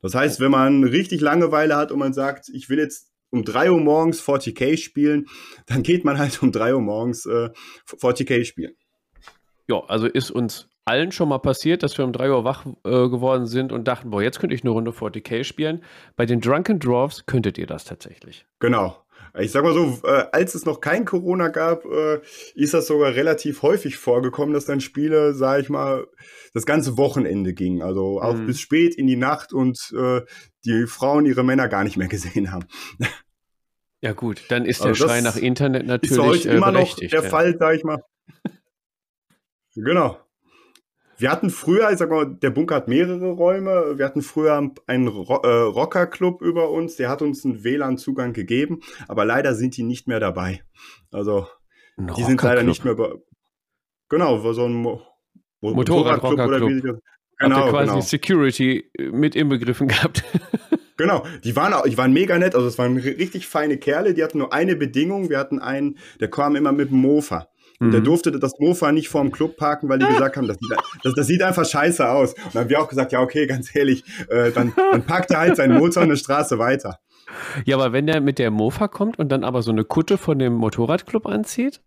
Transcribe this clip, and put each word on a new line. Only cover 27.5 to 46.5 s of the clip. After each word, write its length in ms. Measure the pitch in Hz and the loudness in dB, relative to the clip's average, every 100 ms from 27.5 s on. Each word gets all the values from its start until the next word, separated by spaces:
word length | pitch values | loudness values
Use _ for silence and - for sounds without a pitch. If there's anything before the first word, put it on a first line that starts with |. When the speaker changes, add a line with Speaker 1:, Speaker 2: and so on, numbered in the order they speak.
Speaker 1:
gingen. 300 | 90 90 90 | -2 -2 -2
Also 400 | 87 95 95 98 | -2 -2 -2 -2
auch 120 | 104 | -2
Speaker 2:
Mhm. 120 | 117 110 | -2 -4
Speaker 1:
bis 120 | 123 | -6
spät 360 | - 151 170 | 0 2 2
in 120 | 170 135 | 2 0
die 100 | 123 | 2
Nacht 360 | 131 151 - | 0 -2 -4
und, 400 | - 131 123 - | -2 -2 -2 -8
äh, 280 | 117 127 127 123 - - _ | -4 0 -2 -4 -20 -20 _
die 220 | 117 113 117 | -2 0 0
Frauen 400 | - 131 147 147 | -2 0 4 4
ihre 180 | 131 | 2
Männer 240 | 127 131 123 | 2 2 0
gar 160 | 101 | 0
nicht 140 | 104 95 | -2 -2
mehr 100 | 92 | -4
gesehen 440 | 101 87 110 95 | -6 -6 -4 -4
haben. 120 | 92 87 - - - - - _ _ _ _ _ _ _ _ | -6 -12 -16 -18 -8 -8 -8 _ _ _ _ _ _ _ _
Speaker 2:
Ja 120 | 117 | -8
gut, 300 | 101 117 101 - | -6 -6 -8 -4
dann 160 | 123 | -2
ist 160 | 117 123 | -2 0
Speaker 1:
Also 240 | 104 110 | 0 2
Speaker 2:
der 40 | - | 2
Schrei 100 | 120 | 2
Speaker 1:
das 140 | 120 107 | 0 0
Speaker 2:
nach 40 | |
Internet 400 | 123 123 143 131 | -2 0 0 0
Speaker 1:
ist 60 | 123 | -2
Speaker 2:
natürlich, 300 | 123 - 139 143 170 | -4 0 2 4 2
Speaker 1:
heute 40 | - | 2
Speaker 2:
äh, 80 | 160 | 4
Speaker 1:
immer 160 | 196 | 4
noch 80 | 185 | 4
Speaker 2:
berechtigt, 320 | 180 - - | 2 -2 -2
Speaker 1:
der 100 | 160 | -2
Speaker 2:
ja. 60 | - | 0
Speaker 1:
Fall, 280 | 160 175 170 | 2 2 2
sag 180 | 160 160 | 2 2
ich 80 | |
mal. 140 | 156 151 - _ _ _ - _ _ _ _ _ _ _ _ _ _ _ _ | -2 -6 -10 _ _ _ -14 _ _ _ _ _ _ _ _ _ _ _ _
Genau. 440 | - 113 175 135 92 _ _ _ _ _ _ _ _ _ _ | -8 0 2 0 -2 _ _ _ _ _ _ _ _ _ _
Wir 120 | 123 | -2
hatten 180 | 165 196 | 0 -2
früher, 400 | - - 185 214 | -2 2 4 4
ich 80 | 185 | 2
sag 120 | 160 | 0
mal, 160 | 160 143 | 0 -2
der 240 | - 139 | -2 -2
Bunker 260 | 117 165 147 | 0 0 -2
hat 120 | - | 0
mehrere 420 | 127 180 180 180 | 0 2 -2 -6
Räume. 640 | 175 175 196 190 185 156 143 | 2 2 2 0 0 0 -2
Wir 60 | 139 | -2
hatten 160 | 147 | -2
früher 480 | 143 156 156 147 143 - - | -4 0 2 2 -2 -6 -4
einen 220 | 127 123 | 0 0
Ro-, 340 | 101 90 135 | -2 -2 0
äh, 60 | 123 117 | 4 4
Rockerclub 800 | 113 104 156 185 175 - 180 175 | 2 0 0 0 -2 0 -2 0
über 280 | 170 | -2